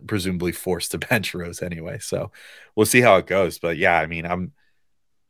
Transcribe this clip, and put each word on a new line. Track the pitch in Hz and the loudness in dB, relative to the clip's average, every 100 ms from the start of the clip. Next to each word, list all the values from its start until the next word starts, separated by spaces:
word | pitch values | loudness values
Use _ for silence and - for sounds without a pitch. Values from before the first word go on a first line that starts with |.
| - | -6
presumably | 107 92 90 87 | -4 -2 -2 -4
forced | 87 95 85 - | -4 -4 -4 -4
to | 87 | -6
<laughs> | - | -2
bench | 117 92 | -2 -2
Rose | 92 87 85 | -8 -10 -8
anyway. | 87 82 85 101 | -8 -8 -10 -12
So | - - 98 - - - - - | -6 -6 -6 -12 -20 -20 -4 2
we'll | |
see | 107 123 | 4 6
how | 120 95 | 8 6
it | 82 | 4
goes. | 92 87 - | 0 0 -2
But | 85 80 | -4 0
yeah, | 92 85 | 2 2
I | 80 | 0
mean, | 82 85 | -4 -4
I'm, | 90 90 - _ _ _ _ _ _ - | -4 -6 -12 _ _ _ _ _ _ 4